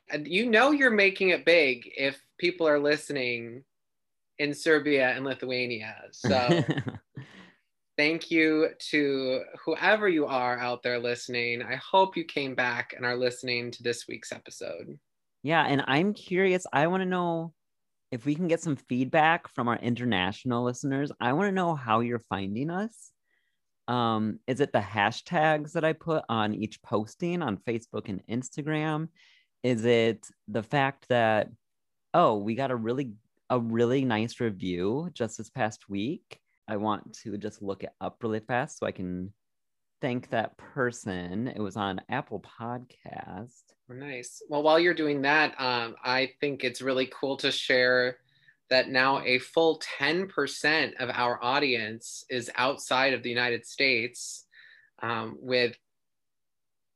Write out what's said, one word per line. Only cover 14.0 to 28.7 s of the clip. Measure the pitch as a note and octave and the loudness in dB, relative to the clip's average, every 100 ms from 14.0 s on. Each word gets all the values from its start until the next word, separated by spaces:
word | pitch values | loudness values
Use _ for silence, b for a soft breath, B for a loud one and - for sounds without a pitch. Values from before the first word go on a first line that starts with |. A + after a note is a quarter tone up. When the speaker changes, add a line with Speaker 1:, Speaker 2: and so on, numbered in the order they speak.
| - | -6
Speaker 1:
week's | A2+ - | -12 -10
episode. | - - - - E2+ - C#3+ _ _ _ _ | -14 -14 -12 -10 -10 -12 -16 _ _ _ _
Speaker 2:
Yeah, | C3+ E3 B2+ | 0 2 2
and | C#3 A#2+ | 0 2
I'm | C3+ F#3+ | 2 2
curious. | G#3 - F3+ F#3+ F3+ - | -2 -4 0 2 2 0
I | C3 D#3+ | 2 2
wanna | F#3 F#3 | 2 -2
know | F#3 F3 E3 E3 - _ _ _ _ _ | -2 -2 -4 -6 -12 _ _ _ _ _
if | B2 B2 | -8 -4
we | D3 | -2
can | F3+ | 0
get | E3 | 0
some | E3 C#3 | 0 -4
feedback | - B2 C3 D#3+ D#3 E3+ - | -2 -2 2 4 4 4 -2
from | - A#2+ | -4 -2
our | A#2 | 0
international | A#2 A#2+ B2 F#2+ F2+ G#2+ B2+ A#2+ | 0 -2 0 2 0 -2 -2 0
listeners. | B2 B2 C#3+ C3+ C#3+ - | -2 -2 -4 -2 -4 -2
I | A#2 | 0
wanna | C#3+ G3+ | 2 2
know | F#3+ F3 | 0 0
how | D#3 A#2+ A2 | -2 2 2
you're | A#2+ A#2 | 2 -2
finding | - F#2+ G2 G#2+ D3 | -4 -4 -4 -4 -4
us. | F3 G#3+ - - _ _ _ _ _ _ _ - | -4 -6 -8 -20 _ _ _ _ _ _ _ -4
Um, | B2 A#2 A2 G#2+ - - | 0 2 2 0 -4 -4
is | B2 | 0
it | C#3 | 2
the | B2 | 2
hashtags | G2+ G#2+ G2+ A2+ - F3 D#3 D#3 D3 | 0 2 2 2 -4 2 4 2 0
that | E3 | -2
I | D#3 | 0
put | D#3 E3 D#3 - | -2 -2 -2 0
on | A2+ G#2+ | 0 0
each | G2+ G#2+ - | -2 -6 -8
posting | - A2 A2 - F3 F3 | -4 -2 -2 -6 -4 0
on | D3 F#2+ | 0 -2
Facebook | - A2+ - A2 G#2+ | -2 -6 -4 -10 -6
and | F#2 - | -8 -4
Instagram? | A#2 C3+ - C#3+ | -6 -6 -8 -4